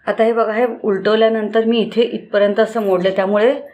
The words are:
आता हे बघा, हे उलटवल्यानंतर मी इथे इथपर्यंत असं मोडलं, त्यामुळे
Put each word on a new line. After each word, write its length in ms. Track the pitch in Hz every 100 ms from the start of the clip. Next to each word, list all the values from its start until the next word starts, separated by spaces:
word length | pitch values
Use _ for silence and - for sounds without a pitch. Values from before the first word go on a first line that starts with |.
| -
आता 180 | 202
हे 80 | 226
बघा, 200 | 233 220
हे 140 | 214 247 226
उलटवल्यानंतर 840 | 220 190 196 220 220 220 214 226
मी 140 | 226 233
इथे 240 | 208 220
इथपर्यंत 580 | 240 220 - 202 202 208
असं 220 | 214 233
मोडलं, 280 | 202 185 185
त्यामुळे 500 | 190 190 208 226 285 -